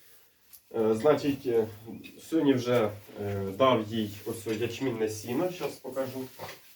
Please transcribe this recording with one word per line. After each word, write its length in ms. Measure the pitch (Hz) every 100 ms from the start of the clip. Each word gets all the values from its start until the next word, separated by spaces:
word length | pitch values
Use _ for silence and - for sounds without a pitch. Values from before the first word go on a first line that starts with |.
| - - _ _ _ - _ 117
Е, 200 | 107 110
значить, 500 | 143 143 147 127 127
е, 220 | 113 107 - 113 98 - - -
сьогодні 240 | 160 143
вже, 360 | 123 120 120 107 - - -
е, 220 | 101 101 98 95
дав 280 | 131 120 104
їй 220 | 113 104 98 117
ось 340 | - 113 107
ячмінне 500 | 120 - 135 110 107
сіно, 420 | 101 117 131 175
щас 200 | - 143
покажу. 540 | - 135 131 131 127 127 - - - -